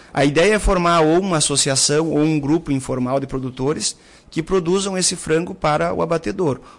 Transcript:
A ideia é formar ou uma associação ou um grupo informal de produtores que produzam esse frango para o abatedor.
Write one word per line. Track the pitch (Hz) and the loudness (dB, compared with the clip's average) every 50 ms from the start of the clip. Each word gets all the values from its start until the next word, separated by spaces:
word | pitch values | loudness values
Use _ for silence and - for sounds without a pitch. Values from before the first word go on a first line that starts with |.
| - - - | -20 -6 -2
A | 143 143 | 0 0
ideia | 147 143 156 170 202 214 | 2 4 4 4 4 4
é | 208 | 2
formar | - 202 196 180 170 170 170 170 156 | 2 2 2 2 2 2 4 4 4
ou | 156 160 180 | 4 4 2
uma | 190 196 175 | 2 2 0
associação | 151 147 - 143 135 - 143 135 131 - - 147 151 165 160 | 0 0 0 0 0 0 0 0 0 0 2 2 0 0 0
ou | 147 147 | 0 0
um | 151 156 156 151 | 2 2 0 0
grupo | 135 135 156 175 165 151 139 | 0 0 0 0 0 -2 -4
informal | 135 127 - 131 127 127 127 135 139 | -4 -2 -4 -4 -4 -2 -2 -2 -2
de | 135 135 | -2 -4
produtores | 139 131 131 127 127 131 131 139 165 - 208 - - - - - - - _ - - | -6 -6 -6 -8 -6 -4 -2 -2 -2 -2 -4 -6 -8 -8 -16 -20 -20 -20 _ -8 -6
que | 160 156 | -6 -4
produzam | - 185 190 165 165 185 196 196 202 190 185 | 0 0 0 2 2 0 0 0 -2 -2 -2
esse | 180 - 185 | -2 -2 -4
frango | 170 - - 156 165 175 185 190 | -4 -4 -2 0 0 0 -4 -6
para | - - 156 151 151 170 170 190 | -4 -2 0 0 0 0 -2 -2
o | 175 170 | -2 -2
abatedor. | 165 165 165 - 208 196 196 185 147 123 - - - - | -2 -2 -2 -2 -4 -4 -2 -2 -2 -2 -4 -8 -16 -20